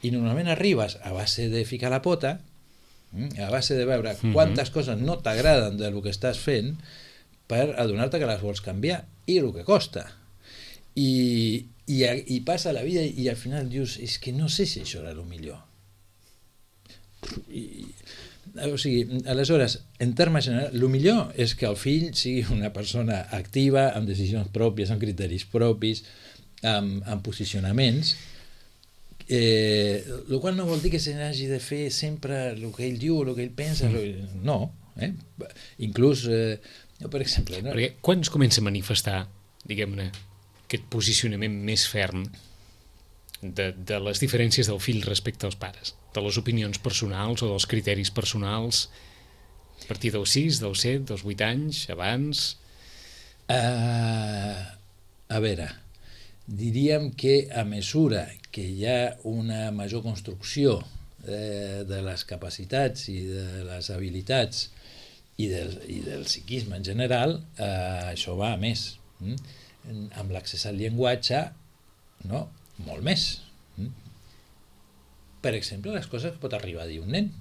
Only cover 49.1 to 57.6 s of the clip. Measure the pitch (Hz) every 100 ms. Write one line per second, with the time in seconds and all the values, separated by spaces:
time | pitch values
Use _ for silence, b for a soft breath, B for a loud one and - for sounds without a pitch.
49.1 | B B B B - - - - 101 117
50.1 | 107 95 135 160 135 110 98 120 135 135
51.1 | 101 101 101 107 123 151 147 - 85 92
52.1 | 120 147 147 - - B B B B B
53.1 | B B B - 123 120 120 117 117 113
54.1 | 113 107 104 101 95 95 - - - -
55.1 | - - 110 110 90 78 - - B B
56.1 | B B B - 101 117 117 143 151 147
57.1 | - 131 139 139 120